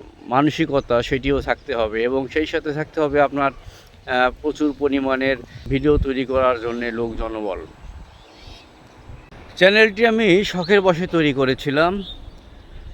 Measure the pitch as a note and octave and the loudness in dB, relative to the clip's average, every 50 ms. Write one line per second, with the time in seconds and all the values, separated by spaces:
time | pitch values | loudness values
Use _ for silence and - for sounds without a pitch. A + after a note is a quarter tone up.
0 | D#2+ - - - - - A#2+ C3 D3 D3+ - - E3 C#3+ C3+ C#3 - - A#2+ A#2 | -20 -20 -20 -18 -8 0 2 2 2 2 2 0 -2 0 0 -2 0 0 0 0
1 | A#2 - D3 C3 B2 C#3 C#3 C3 A#2+ C3+ B2 A2+ - - C3 A#2 A2+ G#2+ G#2 A2 | 0 0 -4 -2 0 0 -2 -2 0 -2 -4 -4 -4 -6 -4 -2 -2 -2 -2 -2
2 | A#2 B2 C3 C3+ C3+ B2 - D#3 D#3 - - D#3+ D3 D#3 C#3+ D3+ D#3 - - D#3+ | -2 0 -2 -2 -4 -2 -2 -4 -4 -2 -4 -6 -4 -4 -6 -6 -8 -6 -2 -2
3 | D3+ D3 C#3 D3 C#3+ C3+ C#3 C#3+ C#3 C#3 B2+ - - - - - - - - - | -2 0 2 2 2 2 2 0 -2 -2 -2 -6 -14 -20 -20 -20 -20 -20 -20 -20
4 | - - C3 B2+ B2+ B2+ B2 - - D3+ C#3+ - D3+ D3+ C#3 B2+ C#3+ C#3+ C3+ C#3 | -10 -4 0 2 2 2 0 -2 -6 -6 -2 0 -2 -2 0 0 -2 0 0 0
5 | C3+ C3+ C3 C3 C3+ C3+ C3+ A#2+ - - - - - A#2+ C3+ C#3 C3+ D3 D3 C#3+ | 0 0 -2 0 0 -2 -2 -2 -6 -14 -20 -16 -8 -4 -4 0 2 2 2 2
6 | - C3+ C3 B2+ C3 A#2+ C3 C3 C3 B2+ B2+ A#2 A2 A#2 A#2+ A#2+ A#2+ A#2+ A2+ A2+ | 2 0 -2 -4 -2 0 0 2 2 2 2 0 -2 -6 -6 -4 -6 -6 -4 -4
7 | A#2 A#2 A2 G#2+ A2+ A2 A2 A2 G#2+ G2+ F2+ F2+ D#2 - - - - - - - | -6 -6 -4 -6 -6 -6 -6 -6 -6 -6 -6 -8 -10 -14 -18 -20 -20 -18 -18 -18
8 | - - - - - - - - - - - - - - - - - - - - | -20 -20 -20 -20 -20 -20 -20 -20 -20 -20 -20 -20 -20 -20 -20 -20 -20 -20 -20 -20
9 | - - - - - - - - - - - - F3 F#3+ G3+ G#3+ A3 A3 G3 G3 | -20 -20 -20 -20 -20 -20 -20 -20 -20 -20 0 4 4 6 6 6 4 4 4 2
10 | A#3 A#3 A3 A3 A3+ G#3 E3+ G3 G#3 - - F#3 F3 D#3 G#3 G3+ F#3 F#3+ F3 D#3 | 2 2 4 4 4 4 4 4 4 0 -2 -4 0 4 4 4 6 4 2 2
11 | F3+ F3 - E3 D#3+ D3+ C3 C3+ C3+ C3 C3 - - D3 C3+ D3 E3 F3 F#3+ G3+ | 0 0 0 2 2 2 2 2 2 0 0 -2 -2 -2 0 2 2 2 0 -4
12 | F#3+ - - - - - - - - - - - - - - - - - | -8 -10 -14 -16 -18 -18 -20 -20 -20 -20 -20 -20 -20 -20 -20 -18 -18 -18